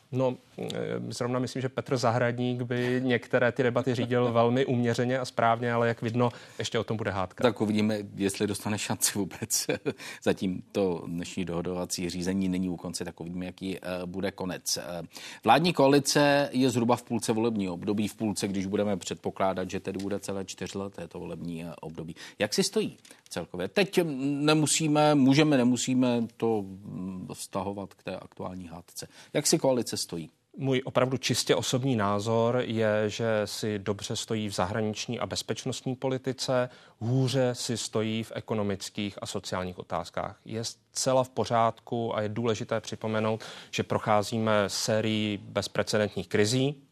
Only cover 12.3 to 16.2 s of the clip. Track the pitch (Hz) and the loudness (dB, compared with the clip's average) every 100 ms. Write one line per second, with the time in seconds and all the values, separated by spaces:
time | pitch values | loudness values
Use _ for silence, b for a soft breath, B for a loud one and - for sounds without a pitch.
12.3 | 98 95 90 92 85 90 - 87 - 82 | 0 0 0 -2 -4 -8 -8 -8 -8 -10
13.3 | 90 90 - 95 - 90 90 90 95 95 | -8 -8 -8 -8 -6 -6 -6 -6 -4 -4
14.3 | - 92 78 - - 69 87 82 B B | -4 -6 -6 -4 -4 -4 -8 -10 B B
15.3 | B 110 135 175 160 135 143 - 151 | B 6 6 6 6 6 6 6 4